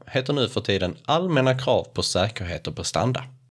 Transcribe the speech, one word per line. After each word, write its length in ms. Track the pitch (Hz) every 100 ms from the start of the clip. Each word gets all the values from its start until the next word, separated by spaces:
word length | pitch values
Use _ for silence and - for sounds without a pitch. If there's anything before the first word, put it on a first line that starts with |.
| -
heter 260 | 135 131
nu 160 | 143 117
för 120 | 107
tiden 360 | - 98 90 82 -
allmänna 540 | 156 185 147 131 131
krav 240 | 139 107 -
på 100 | -
säkerhet 640 | - 90 107 - 87 80 -
och 80 | 78
prestanda 480 | 85 78 117 127 - - _